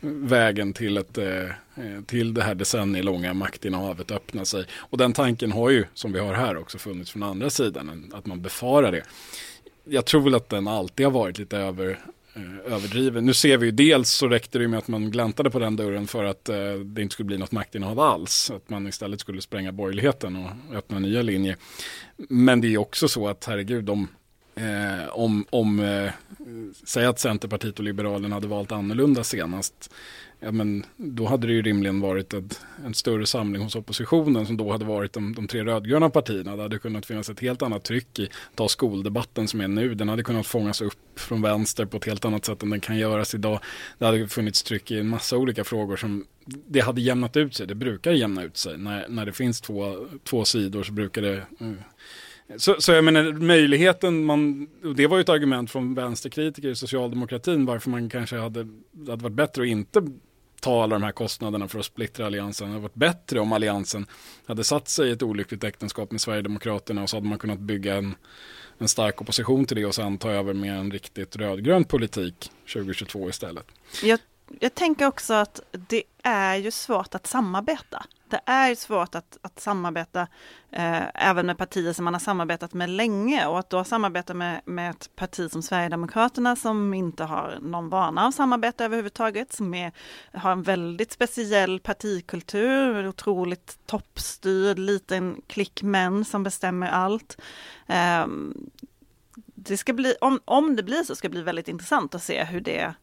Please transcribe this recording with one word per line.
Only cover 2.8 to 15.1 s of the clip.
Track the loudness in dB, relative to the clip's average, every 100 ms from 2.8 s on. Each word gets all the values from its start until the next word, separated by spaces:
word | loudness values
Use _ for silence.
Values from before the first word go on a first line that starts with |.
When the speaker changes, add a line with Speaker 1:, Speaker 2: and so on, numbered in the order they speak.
| 0 0 0 0 -2
Speaker 1:
maktinnehavet | -2 -4 -6 -4 -2 -4 -6 -6
öppna | -6 -6 -6
sig. | -4 -4 -6
Och | -12 -8 2
den | 2
tanken | 4 2 2 0
har | 2 6
ju, | 6 4
som | -4 -4
vi | -2
har | -2
här, | 0 -2 -2
också | -8 -12
funnits | -10 -10 -10
från | -8
andra | -6 -4 -2
sidan, | 0 0 0 -10
en, | -12 -14
att | -12 -10
man | -8
befarar | -8 -6 4 6 6
det. | 2 -6 -18 -16 -14 -16 -18 -20 _
Jag | -2 0
tror | 6 6
väl | 8
att | 4 2
den | -2 0
alltid | -2 -4 2 4
har |
varit | 4 2 -2
lite | -6 -2
över, | -2 -2 -4 -4 -10 -20 _
eh, | -16 -14 -12 -4
överdriven. | -4 -2 2 2 4 4
Nu |
ser | 6 8 8
vi | 6
ju, |
dels | 8 8 8 6
så | 2 4
räckte | 4 2 0
det |
ju | 2
med | 0
att | -2
man | -2 0